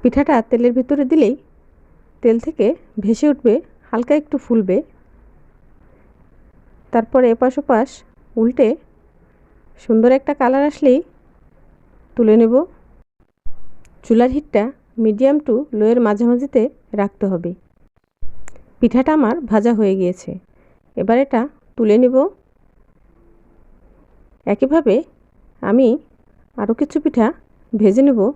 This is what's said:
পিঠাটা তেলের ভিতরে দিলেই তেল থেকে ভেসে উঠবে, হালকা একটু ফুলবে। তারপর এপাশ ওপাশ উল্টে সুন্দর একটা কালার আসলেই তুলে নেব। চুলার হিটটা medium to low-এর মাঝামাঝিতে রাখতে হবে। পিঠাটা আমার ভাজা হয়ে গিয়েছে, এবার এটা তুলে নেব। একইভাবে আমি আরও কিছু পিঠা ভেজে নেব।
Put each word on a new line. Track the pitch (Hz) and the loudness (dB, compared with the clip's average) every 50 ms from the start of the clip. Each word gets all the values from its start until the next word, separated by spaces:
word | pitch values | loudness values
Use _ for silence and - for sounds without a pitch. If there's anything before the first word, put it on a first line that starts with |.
পিঠাটা | - 247 233 269 285 - 311 247 226 _ | 0 0 0 0 0 0 0 -2 0 _
তেলের | - 226 240 247 240 | -2 0 0 0 0
ভিতরে | 254 254 254 285 285 285 | 0 -2 -2 -2 -2 0
দিলেই | 254 320 320 285 202 254 - _ _ _ _ _ _ _ _ _ _ _ _ _ _ _ _ - | 0 2 2 2 0 0 -4 _ _ _ _ _ _ _ _ _ _ _ _ _ _ _ _ 0
তেল | 233 226 233 | 0 0 0
থেকে | - - 320 - 220 208 311 - - _ _ - | -4 -8 -4 -2 -2 -2 -2 -4 -8 _ _ -8
ভেসে | 190 196 226 - - 302 | -4 -4 -2 0 0 0
উঠবে, | 285 - - 240 208 285 330 - _ _ _ _ | 0 2 0 0 0 0 -2 -8 _ _ _ _
হালকা | - 220 240 240 294 | -6 -6 -2 0 -2
একটু | 302 294 - - 269 | -2 -2 -4 -8 -8
ফুলবে। | - - 240 226 208 185 180 220 320 _ _ _ _ _ _ - _ - _ - _ _ _ _ _ _ _ _ _ _ _ _ _ _ _ _ _ _ _ _ _ _ _ _ _ _ _ - _ _ - | -4 -2 -2 -2 0 0 -2 -2 -4 _ _ _ _ _ _ -20 _ -20 _ -20 _ _ _ _ _ _ _ _ _ _ _ _ _ _ _ _ _ _ _ _ _ _ _ _ _ _ _ -20 _ _ -4
তারপর | 226 226 - - 269 254 | -4 -4 0 0 2 2
এপাশ | 240 226 233 - 254 254 - | 2 2 2 0 -2 -2 -4
ওপাশ | 285 - 262 214 233 - - - _ _ _ _ _ _ - | -4 -2 0 0 0 -2 -8 -20 _ _ _ _ _ _ -4
উল্টে | 233 220 233 254 - 277 214 262 339 _ _ _ _ _ _ _ _ _ _ _ _ _ _ _ _ _ _ - - - | -2 -2 -2 2 2 0 0 0 -4 _ _ _ _ _ _ _ _ _ _ _ _ _ _ _ _ _ _ -20 -20 -6
সুন্দর | - 233 220 226 240 254 | -2 0 2 4 4 2
একটা | 277 269 - 285 | 2 0 -4 -4
কালার | - - 233 262 269 285 302 | -2 -2 0 0 0 0 -2
আসলেই | 285 - - 277 247 285 359 - _ _ _ _ _ _ _ _ _ _ _ _ _ _ _ _ _ _ _ _ _ | -2 0 2 2 2 2 0 -6 _ _ _ _ _ _ _ _ _ _ _ _ _ _ _ _ _ _ _ _ _
তুলে | - 240 214 214 | -2 2 4 4
নেব। | 226 226 226 233 262 320 381 - _ _ _ _ _ - _ _ _ _ _ _ _ _ - - - - - - - - - _ _ - | 4 4 4 2 0 0 -2 -10 _ _ _ _ _ -20 _ _ _ _ _ _ _ _ -4 -4 -4 -6 -8 -10 -12 -16 -20 _ _ -4
চুলার | - 233 220 240 254 | -2 0 2 2 2
হিটটা | 254 285 294 - - 214 208 240 285 _ _ _ _ - 226 | 0 -4 -8 -2 -2 -2 -2 -2 -8 _ _ _ _ -2 -2
medium | 220 214 208 254 269 285 302 285 | -2 0 2 2 2 2 0 0
to | - 254 240 294 - - | -2 -2 -2 -2 -4 -4
low-এর | 208 208 214 233 247 240 | -2 0 0 2 2 2
মাঝামাঝিতে | 208 208 202 233 233 240 247 262 277 - 254 220 269 - _ _ _ - 208 | 0 0 0 0 0 0 0 -2 -2 0 0 0 0 -4 _ _ _ -6 -6
রাখতে | 196 202 _ _ - | -6 -6 _ _ -6
হবে। | 196 190 170 175 170 180 - _ _ _ _ _ _ _ _ _ _ _ _ - - - - - - - - - _ _ _ | -4 -4 -4 -6 -8 -10 -12 _ _ _ _ _ _ _ _ _ _ _ _ -6 -4 -4 -4 -8 -8 -10 -14 -20 _ _ _
পিঠাটা | - 233 - 240 262 320 311 311 | -2 0 0 0 0 2 2 0
আমার | 277 214 240 339 294 220 | 0 0 -2 -4 -6 -2
ভাজা | 208 220 208 240 240 | -2 0 0 0 0
হয়ে | 208 220 196 190 190 | 0 0 0 0 0
গিয়েছে, | 185 175 185 - - - - 185 _ _ _ _ _ _ _ _ _ _ _ | -2 -4 -4 -6 -12 -14 -14 -14 _ _ _ _ _ _ _ _ _ _ _
এবার | - 180 196 226 240 | -8 -2 0 0 0
এটা | 277 277 277 233 233 294 - _ _ _ _ | 0 0 -2 -4 -4 -4 -10 _ _ _ _
তুলে | - 233 214 208 226 | -4 0 2 2 4
নেব। | 254 247 254 262 285 392 - _ _ _ _ _ _ _ _ _ _ _ _ _ _ _ _ _ _ _ _ _ _ _ _ _ - _ - _ _ _ _ _ _ _ _ _ _ _ _ _ _ | 4 4 2 2 0 0 -4 _ _ _ _ _ _ _ _ _ _ _ _ _ _ _ _ _ _ _ _ _ _ _ _ _ -20 _ -20 _ _ _ _ _ _ _ _ _ _ _ _ _ _
একইভাবে | - 202 214 - 269 285 330 302 262 190 247 330 _ _ _ _ _ _ _ _ _ _ _ - | -6 -4 -2 -2 0 0 0 2 2 0 0 -2 _ _ _ _ _ _ _ _ _ _ _ -6
আমি | 202 202 247 269 233 233 302 - _ _ _ _ _ _ _ _ _ _ | -2 2 2 2 2 2 -2 -6 _ _ _ _ _ _ _ _ _ _
আরও | - 208 202 226 | -10 -6 -6 -4
কিছু | - 294 294 - 302 | -4 -4 -4 -4 -4
পিঠা | 294 311 294 - 220 226 339 - _ _ _ _ _ _ - | -4 -2 -2 0 -2 -2 -2 -6 _ _ _ _ _ _ -4
ভেজে | 214 208 208 196 233 269 | 0 2 2 4 4 4
নেব। | 285 269 226 190 220 294 | 2 4 2 0 -2 -2